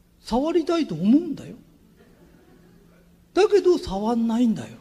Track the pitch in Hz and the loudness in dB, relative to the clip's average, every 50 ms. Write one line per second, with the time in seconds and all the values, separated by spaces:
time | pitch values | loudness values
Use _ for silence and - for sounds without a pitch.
0 | _ _ _ _ _ - 214 240 277 320 339 349 311 - 339 339 294 - 180 151 | _ _ _ _ _ -4 -2 -2 -2 0 0 -2 0 0 -2 -2 -2 -4 -4 -2
1 | 175 202 247 311 359 330 - 135 123 - - - - _ _ _ _ _ _ _ | 2 4 4 4 2 0 -8 -10 -12 -16 -18 -20 -20 _ _ _ _ _ _ _
2 | - _ _ _ - - _ - _ _ - - - - - _ _ _ _ _ | -20 _ _ _ -20 -20 _ -20 _ _ -20 -20 -20 -20 -20 _ _ _ _ _
3 | _ _ _ _ _ _ - 339 392 415 403 392 - 359 349 285 - - 185 196 | _ _ _ _ _ _ 0 2 2 4 4 4 4 4 2 2 0 -6 -6 -4
4 | 214 220 240 233 226 226 226 233 247 233 208 156 117 107 - - | -2 -2 -2 0 0 0 0 2 2 2 0 -2 -4 -12 -16 -20